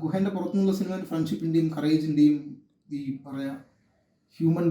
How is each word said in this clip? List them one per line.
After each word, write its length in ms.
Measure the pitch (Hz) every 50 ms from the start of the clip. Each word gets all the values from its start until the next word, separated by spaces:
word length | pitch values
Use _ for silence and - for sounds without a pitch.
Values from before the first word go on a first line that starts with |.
ഗുഹേൻ്റെ 280 | 160 156 185 190 196 196 190
പുറത്തുനിന്നുള്ള 400 | 185 - - - 196 190 190 185 190
സിനിമ 180 | 175 180 185 185 - -
ഫ്രണ്ട്ഷിപ്പിൻ്റെയും 580 | 165 160 151 160 - - 165 165 160 165 160 160 -
കറേജിൻ്റെയും 600 | 151 147 151 156 151 156 160 147 143 147 151 147 147 - - - - - _ _ _ _ - 147
ഈ 40 | 139 139 135 131 135 -
പറയാ 280 | 143 135 135 135 135 135 135 - _ _ _ _ _ _ _ _ _ _ _ _ _ _ -
ഹ്യൂമൻ 260 | 160 160 160 175 170 165